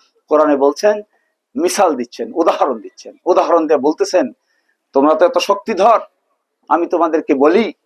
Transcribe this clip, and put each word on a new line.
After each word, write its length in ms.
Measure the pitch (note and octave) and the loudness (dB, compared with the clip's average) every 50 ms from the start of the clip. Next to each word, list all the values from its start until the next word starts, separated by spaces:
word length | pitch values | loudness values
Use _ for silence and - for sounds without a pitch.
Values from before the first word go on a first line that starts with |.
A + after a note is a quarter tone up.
| _ _ _ _ _ _ | _ _ _ _ _ _
কোরআনে 280 | D#3 D3+ D3+ D3 C#3+ | 0 0 2 2 2
বলছেন, 460 | C3+ C#3 C#3+ D3 - - G#3 G#3+ G#3+ G#3 _ _ _ _ _ _ _ _ _ _ | 2 0 0 0 0 -2 -2 -2 -2 -8 _ _ _ _ _ _ _ _ _ _
মিসাল 400 | B2+ E3 F#3 - - G3 E3+ D3 | -4 -4 -4 0 0 0 0 0
দিচ্ছেন, 360 | B2 A#2+ - - - A2+ - - | -4 -8 -10 -10 -12 -12 -8 -4
উদাহরণ 460 | E3+ E3 - - - - D3 B2 A2 | -2 0 0 0 0 -2 -4 -4 -8
দিচ্ছেন। 360 | G2 - - - - - - _ _ | -12 -18 -20 -20 -20 -20 -20 _ _
উদাহরণ 420 | D#3+ F3+ F#3 E3 D3 E3+ E3+ D#3+ | -2 -2 0 0 0 0 0 0
দিয়ে 120 | D3+ D#3+ C#3 | 0 -2 0
বলতেছেন, 540 | B2+ D3+ D#3 - - - - F3 C3+ A#2+ - _ _ _ _ _ _ _ _ _ _ _ | 0 -2 -2 -2 -4 -2 -2 -2 -2 -2 -8 _ _ _ _ _ _ _ _ _ _ _
"তোমরা 220 | _ C3+ C#3 D3+ D#3 | _ 0 2 2 4
তো 120 | D#3 F3 | 2 2
এত 120 | E3+ E3+ F3 | 2 2 -2
শক্তিধর, 600 | - - G3+ G3 - G#3+ G#3+ E3+ G3 A#3 A3 G3 - - _ _ _ _ _ _ _ _ _ _ _ - | -2 -2 -2 -4 -2 -6 -2 0 2 2 2 2 0 -8 _ _ _ _ _ _ _ _ _ _ _ -2
আমি 180 | C#3+ E3 E3+ | -2 -2 0
তোমাদেরকে 480 | - F#3 E3 E3+ E3 D#3 D#3 D3+ - D3+ | -2 0 0 0 0 0 -2 0 0 2
বলি, 380 | C3 C#3 D#3 F3 A3 A3+ E3+ - _ _ | 4 4 4 4 2 0 -2 -6 _ _